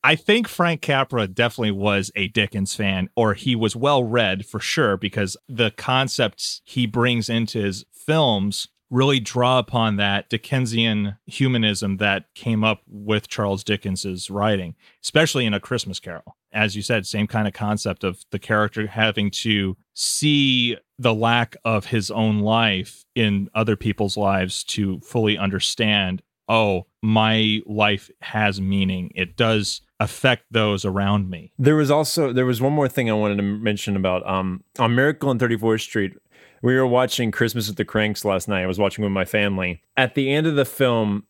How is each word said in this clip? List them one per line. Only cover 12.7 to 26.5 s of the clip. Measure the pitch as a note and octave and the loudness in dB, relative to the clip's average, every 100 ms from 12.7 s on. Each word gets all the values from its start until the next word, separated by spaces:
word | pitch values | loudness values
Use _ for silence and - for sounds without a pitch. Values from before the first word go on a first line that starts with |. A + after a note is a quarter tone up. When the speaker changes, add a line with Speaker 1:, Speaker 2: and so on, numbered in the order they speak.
| G#2 _ | -2 _
Speaker 1:
with | G#2 G#2 G#2+ - | -12 -2 -2 -2
Charles | - G2+ G2 | -4 -2 -2
Dickens's | - G2+ G#2 F#2 G2 F#2 - | -2 -4 -2 -4 -6 -8 -8
writing, | G2+ G#2+ G2+ F2 - _ _ | -2 0 0 -4 -12 _ _
especially | - D3+ D#3+ C3+ A#2 | -2 2 2 2 0
in | |
A | G2+ | -2
Christmas | - A#2+ - F#2 | -4 -6 -6 -10
Carol. | - E2 - _ _ | -12 -14 -16 _ _
As | G#2+ G#2+ G2+ | -2 -2 -2
you | |
said, | G2 A2+ F#2 | -2 -2 -2
same | G#2+ G#2 | -4 -2
kind | A2+ G#2 | 0 -2
of | |
concept | - G#2 G#2 G#2+ F2+ | -2 -2 -2 -4 -4
of | F#2+ F2+ - | -4 -6 -8
the | G2+ | -10
character | - G#2+ G#2+ - G#2 | 0 0 2 -2 -6
having | A2 A2 G#2 G2+ | 0 0 0 -2
to | - A#2 G#2 F#2+ F#2 _ | -2 0 0 0 -4 _
see | - - - D3+ C#3+ C#3 B2+ A#2+ A2+ _ - | -8 -4 0 2 4 4 2 0 -4 _ -2
the | B2 | 0
lack | A2 A2+ A#2 A#2 - | 2 2 2 0 -4
of | A#2 A2 - | -2 -2 0
his | A#2 F#2+ | -2 -2
own | G#2+ A2 G#2+ | 0 2 2
life | G#2 A2+ A2+ F#2+ F#2 - _ | 2 2 2 0 -6 -14 _
in | - A2 G2+ G2 | 0 2 2 -2
other | A2 A2 G#2+ | -2 0 0
people's | A2 G2 G2+ G#2 | -2 -2 -2 0
lives | G2+ G2 F#2 - | 0 0 -2 -4
to | - - G2 F#2 | -6 -2 -2 -4
fully | - B2 G#2+ G#2 | -4 0 0 0
understand, | G2 F#2+ - - A2 G#2 F#2 F#2 _ _ | -2 -2 -4 0 2 2 0 -4 _ _
"Oh, | - | 0